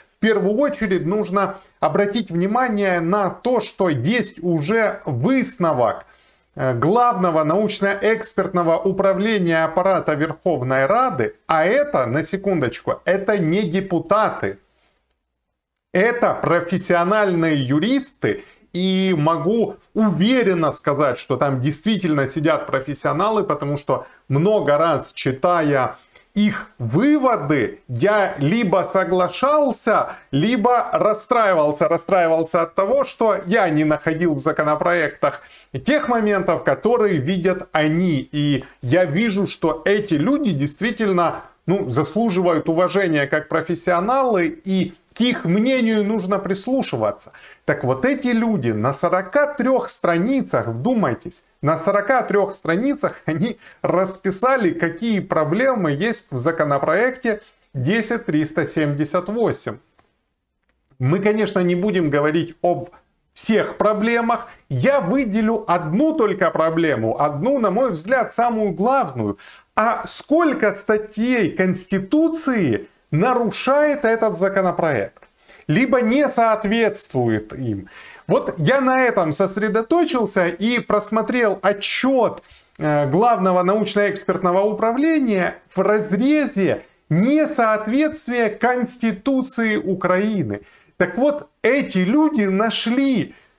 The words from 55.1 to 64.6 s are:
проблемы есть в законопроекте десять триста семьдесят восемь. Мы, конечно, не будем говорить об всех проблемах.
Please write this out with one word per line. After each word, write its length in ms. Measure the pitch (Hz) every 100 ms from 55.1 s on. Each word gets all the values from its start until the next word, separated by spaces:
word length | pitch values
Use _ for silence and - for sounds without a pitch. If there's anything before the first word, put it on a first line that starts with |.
| 202
проблемы 720 | - 160 151 185 269 233 165
есть 340 | 143 214 220 -
в 60 | 127
законопроекте 1040 | 131 165 151 139 151 175 247 254 233 214 - _ _
десять 520 | 135 127 220 220 233 -
триста 400 | 151 156 165 147
семьдесят 640 | - 147 143 151 185 180
восемь. 500 | 226 202 117 - 107 _ _ _ _ _ _ _ _ _ _ _ -
Мы, 220 | 127 185
конечно, 400 | 208 214 202 196
не 160 | 175 175
будем 340 | 208 180 156
говорить 460 | 143 151 156 165 -
об 300 | 175 156 120 - _ _ _
всех 420 | - - 214 156 -
проблемах. 720 | 202 208 220 233 233 240 - -